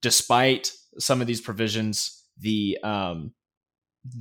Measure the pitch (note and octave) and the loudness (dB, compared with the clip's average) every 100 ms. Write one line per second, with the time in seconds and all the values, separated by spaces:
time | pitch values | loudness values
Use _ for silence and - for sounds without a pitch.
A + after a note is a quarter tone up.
0 | A#2+ - - B2 C3 B2+ - - _ - | 2 2 4 4 6 2 -2 -10 _ -8
1 | - B2+ A#2+ A2+ - G2+ A2 A2 A2 G#2 | 0 0 0 -4 -6 -2 0 0 -2 -2
2 | - - _ _ G#2+ G#2+ G2+ - G#2 G2+ | -6 -8 _ _ -2 0 0 -2 -4 -2
3 | F#2 E2 D2+ _ _ _ _ _ _ _ | -2 -4 -10 _ _ _ _ _ _ _
4 | C3 B2 | -18 -16